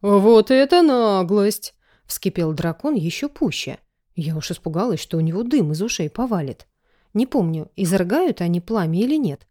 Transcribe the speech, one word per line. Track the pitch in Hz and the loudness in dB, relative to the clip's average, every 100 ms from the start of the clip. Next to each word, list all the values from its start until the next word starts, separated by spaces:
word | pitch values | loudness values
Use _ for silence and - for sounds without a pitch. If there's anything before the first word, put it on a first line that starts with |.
«Вот | 202 202 202 226 208 | 4 4 6 6 6
это | 262 277 349 | 4 4 6
наглость!» | 330 254 226 196 175 208 202 208 - _ _ _ _ | 6 4 2 2 2 2 2 -2 -12 _ _ _ _
вскипел | - 190 180 165 | -6 -4 -2 -4
дракон | 151 170 165 294 | -2 -4 -4 -2
еще | 277 160 - 285 | -2 -2 -4 -8
пуще. | - 247 - - 135 _ _ _ - | -4 -4 -4 -10 -12 _ _ _ -8
Я | 156 156 | -6 -6
уж | - | -8
испугалась, | 175 - 160 233 165 | -10 -6 -4 -2 -4
что | - 165 | -4 -2
у | |
него | 160 175 | -2 -2
дым | 240 285 156 | 0 0 0
из | 156 | -2
ушей | 220 - 151 | -4 -4 -6
повалит. | - 247 202 139 - _ _ _ _ _ | -4 -4 -2 -4 -10 _ _ _ _ _
Не | 208 262 | -4 0
помню, | 285 175 160 156 - | 0 0 -2 -8 -4
изрыгают | 180 190 175 262 359 214 | -2 0 0 0 0 -2
они | 175 175 | -2 -2
пламя | 170 226 165 170 | -2 -4 -2 0
или | 240 311 | 0 0
нет. | 233 139 _ | -2 -6 _